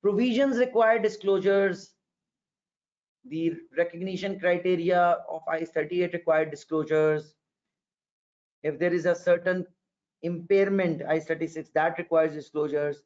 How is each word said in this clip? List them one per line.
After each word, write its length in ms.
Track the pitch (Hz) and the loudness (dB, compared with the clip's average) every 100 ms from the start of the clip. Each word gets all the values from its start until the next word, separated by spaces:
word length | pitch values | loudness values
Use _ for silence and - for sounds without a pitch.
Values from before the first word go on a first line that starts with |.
Provisions 540 | 202 202 247 233 277 240 | 0 2 2 2 2 2
require 420 | 254 202 165 220 | 0 2 4 4
disclosures. 920 | 208 - 190 196 190 196 196 175 - _ _ _ _ _ _ _ _ _ _ _ _ _ 254 | 0 -2 0 2 2 2 2 -2 -12 _ _ _ _ _ _ _ _ _ _ _ _ _ -12
The 240 | 320 233 - - 165 | -4 -4 -4 -8 -4
recognition 640 | 170 170 190 185 196 190 | -4 -4 -8 -6 -6 -2
criteria 800 | 180 175 180 175 170 180 175 170 - | 0 0 0 0 2 4 4 2 -4
of 140 | 160 165 | -10 -6
I 120 | 160 | -4
S 100 | 165 | -4
thirty-eight 420 | 160 156 180 175 | -4 -2 -2 -2
required 360 | 170 165 160 156 | -2 0 0 0
disclosures. 840 | 147 - 156 151 156 156 151 151 _ _ _ _ _ _ _ _ _ _ _ _ _ | -8 -6 -4 0 2 2 0 -6 _ _ _ _ _ _ _ _ _ _ _ _ _
If 160 | 151 143 | -8 -2
there 160 | 175 | -2
is 100 | 175 | 0
a 100 | 165 | 0
certain 520 | 175 180 170 185 185 175 _ _ _ _ _ | 0 2 2 2 -2 -6 _ _ _ _ _
impairment, 800 | 170 175 175 196 196 196 180 156 - | -8 -8 2 4 4 2 0 -2 -2
I 100 | 160 | -2
S 100 | 160 | -2
thirty-six, 420 | 160 165 160 156 | -4 -4 -8 -4
that 240 | 156 160 165 | 0 0 -2
requires 340 | 170 160 160 | 0 2 2
disclosures. 720 | 151 - 151 151 147 147 143 | -2 -8 -4 -2 -2 -2 -6